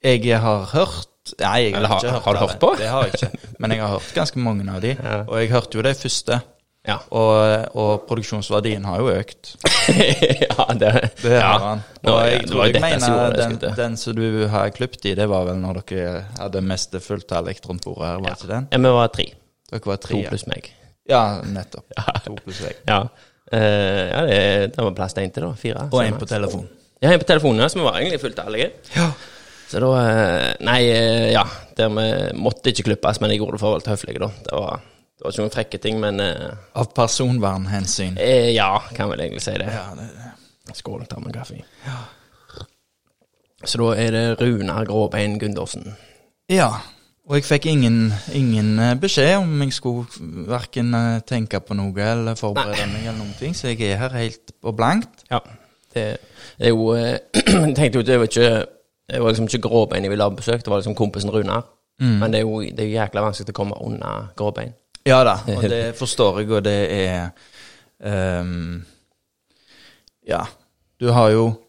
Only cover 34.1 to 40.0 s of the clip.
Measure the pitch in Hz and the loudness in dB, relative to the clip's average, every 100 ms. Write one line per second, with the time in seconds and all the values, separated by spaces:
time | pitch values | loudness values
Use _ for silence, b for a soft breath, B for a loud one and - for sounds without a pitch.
34.1 | - - 98 - 71 98 - b b _ | -6 -6 -8 -8 -6 -4 -8 b b _
35.1 | _ - 101 107 - 107 98 110 110 104 | _ -8 -4 -6 -4 -8 -4 -4 -2 -2
36.1 | 101 98 85 - 101 - - 117 - 113 | -2 -2 -4 -8 -12 -12 -6 -4 0 0
37.1 | - 127 123 101 95 95 101 92 - 92 | 0 0 0 0 -2 -2 -4 -2 -4 -4
38.1 | 92 107 127 117 113 98 98 - - 101 | -2 2 4 4 4 4 2 -2 -6 -6
39.1 | - 82 - - 101 95 - 95 95 | -4 -6 -6 -6 -6 -6 -8 -12 -14